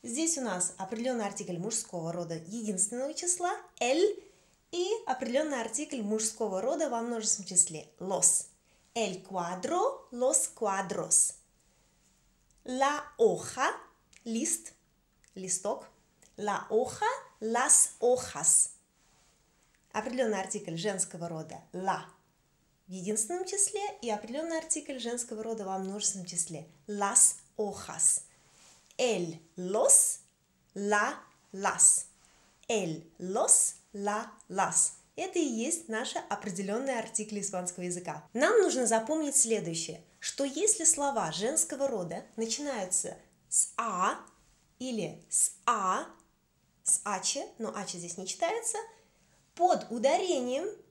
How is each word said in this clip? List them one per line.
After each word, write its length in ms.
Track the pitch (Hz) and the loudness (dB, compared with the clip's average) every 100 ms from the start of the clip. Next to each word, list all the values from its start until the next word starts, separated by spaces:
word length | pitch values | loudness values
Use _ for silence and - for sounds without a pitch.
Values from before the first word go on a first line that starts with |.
Здесь 340 | 240 240 320 294 | -6 -2 0 0
у 40 | |
нас 320 | 240 180 - - | -2 0 -2 -4
определенный 480 | 190 220 247 247 202 | -8 -2 -2 0 -2
артикль 320 | 196 175 175 | -4 -6 -4
мужского 560 | 196 226 - 175 160 | -4 -4 -4 -6 -4
рода 220 | 170 160 160 | -4 -4 -6
единственного 760 | 160 226 214 185 - 240 277 | -8 -6 -4 0 0 -2 -4
числа, 380 | 311 349 - 359 427 - - | -4 -2 0 0 -4 -8 -4
el, 440 | 240 294 415 - - _ _ _ _ | 2 4 4 2 -12 _ _ _ _
и 180 | 349 359 453 - | -4 -2 -2 -2
определенный 540 | 254 233 262 311 262 | -4 0 0 0 -2
артикль 420 | 226 247 302 269 | -2 -4 -4 -4
мужского 600 | 208 214 220 - 214 190 | -2 0 -2 -2 -2 -2
рода 280 | 226 311 302 | -2 0 0
во 120 | 233 | -2
множественном 460 | 240 233 214 - 190 | -2 -2 0 -2 0
числе, 400 | 180 - 156 - _ | 2 2 0 -14 _
los. 460 | 190 185 - - - _ _ _ _ | -2 4 4 4 -2 _ _ _ _
El 300 | 233 208 185 | -4 -4 -4
cuadro, 840 | - 190 170 180 262 349 453 - - | -6 -4 -4 -4 -2 2 2 0 -12
los 360 | 240 254 311 - | 0 2 2 0
cuadros. 800 | - 208 190 185 180 160 - - - _ _ _ _ _ _ _ _ _ _ _ _ - | -2 -2 -2 -4 -6 2 4 4 -2 _ _ _ _ _ _ _ _ _ _ _ _ -8
La 380 | 254 269 294 - - | 0 2 2 -6 4
hoja, 540 | 247 175 - - 277 - - _ _ - | 4 4 -4 0 0 0 -12 _ _ -16
лист, 500 | 233 226 311 - - _ _ _ _ _ _ - | -4 -2 0 -2 -6 _ _ _ _ _ _ -12
листок. 520 | 185 - 202 262 - _ _ _ _ - | -6 -2 -2 -4 -6 _ _ _ _ -6
La 300 | 208 196 - | -2 -2 2
hoja, 380 | 220 254 - 440 539 - _ | 2 2 0 0 0 -8 _
las 520 | 220 233 254 - - - | -2 2 6 6 6 4
hojas. 720 | 240 247 - 143 147 - - - _ _ _ _ _ _ _ _ _ _ _ | 4 4 0 0 4 4 4 -2 _ _ _ _ _ _ _ _ _ _ _
Определенный 460 | 208 226 247 233 202 | -6 -4 0 0 0
артикль 360 | 190 208 - 165 | -4 -6 -6 -4
женского 520 | 208 190 - 175 170 | -2 -2 -4 -4 -6
рода 340 | 160 156 - - | -6 -8 -14 -12
la 280 | 180 190 165 - - _ _ _ _ _ _ - | -4 -2 -2 -4 -20 _ _ _ _ _ _ -14
в 40 | |
единственном 540 | 185 185 214 - 349 370 | -8 -2 0 0 -2 -4
числе 360 | 392 - 415 403 392 | 0 0 0 -6 -6
и 80 | 240 | -6
определенный 500 | 208 220 269 330 320 | -4 -4 -6 -4 -4
артикль 400 | 320 311 294 262 | -4 -6 -6 -8
женского 440 | 226 240 - 220 | -6 -6 -8 -8
рода 220 | 220 220 190 | -6 -6 -4
во 120 | 190 | -4
множественном 480 | 190 202 208 196 165 | -4 -2 -2 -4 -6
числе 420 | 170 - 156 147 - - | -4 -4 -6 -12 -20 -10
las 500 | 208 202 190 - - - - | -2 2 6 6 4 -14 -4
hojas. 640 | 208 196 - 165 - - - _ _ - - - _ - | -4 -4 -10 0 2 2 -4 _ _ -20 -20 -20 _ -2
El, 420 | 247 202 175 160 - - | 0 2 -2 -6 -14 -10
los, 640 | 180 208 - - - - _ _ _ _ _ | -2 2 8 8 6 -2 _ _ _ _ _
la, 400 | - 202 208 233 302 - _ _ | -6 2 2 2 -2 -14 _ _
las. 540 | 190 196 - - - - _ - _ _ _ - | -2 -2 6 6 6 -2 _ -20 _ _ _ -2
El, 360 | 226 175 160 - _ | -2 0 -4 -10 _
los, 560 | 175 208 311 - - - _ | -4 0 6 6 6 -2 _
la, 320 | 202 202 214 240 - - | -4 -2 -2 -4 -14 -8
las. 440 | 185 185 170 - - _ - | -2 2 2 2 -2 _ -8
Это 220 | 370 370 | -2 0
и 80 | 294 | 0
есть 420 | 220 247 330 - | 0 -2 -4 -4
наши 300 | 220 - - - | -6 -4 -6 -4
определенные 680 | - 214 180 196 214 269 240 | -6 -4 -4 -2 -2 -2 -4
артикли 440 | - 202 214 208 | -2 -4 -4 -6
испанского 420 | - 185 180 - | -4 -4 -6 -6
языка. 400 | 180 175 175 151 - | -6 -6 -6 -10 -6
Нам 260 | 226 320 466 | 0 4 6
нужно 260 | 359 262 233 | 4 2 2
запомнить 480 | 226 226 320 294 277 | 2 2 -2 2 2
следующее, 680 | 233 214 170 165 - - - _ | 4 2 0 -4 -6 -10 -16 _
что 260 | - - 277 | -10 -4 -4
если 380 | 285 427 - | 0 2 4
слова 480 | 320 - 285 226 170 | 2 2 0 0 -2
женского 560 | 160 214 311 - 269 277 | -2 -2 0 -2 -2 -2
рода 360 | 220 170 175 - - | -2 -6 -8 -10 -6
начинаются 800 | 226 226 294 247 185 - - - - _ _ | -4 -4 -4 -6 -2 -2 -4 -10 -20 _ _
с 220 | - - - | 0 0 -2
«а» 420 | 233 185 190 302 - _ _ _ _ _ | -2 0 0 0 -10 _ _ _ _ _
или 440 | 254 226 165 165 - | -6 -4 -4 -8 -4
с 220 | - - - - | 0 0 0 0
«а», 400 | 226 190 214 330 - _ _ _ _ _ _ | 2 2 0 -2 -14 _ _ _ _ _ _
с 180 | - - | 0 0
«аче», 440 | 208 190 - 277 330 - | 0 -2 -2 -2 -6 -6
но 180 | 214 208 | -6 -6
«аче» 220 | 185 180 | -8 -8
здесь 200 | 175 175 | -10 -8
не 80 | 185 | -8
читается, 520 | - 339 453 453 440 453 - _ _ _ _ _ | -2 0 0 -2 -4 -8 -16 _ _ _ _ _
под 380 | - 359 320 - | 2 4 4 0
ударением 760 | 233 254 349 381 294 247 262 381 466 - | 2 4 4 4 2 2 -2 -4 -8 -18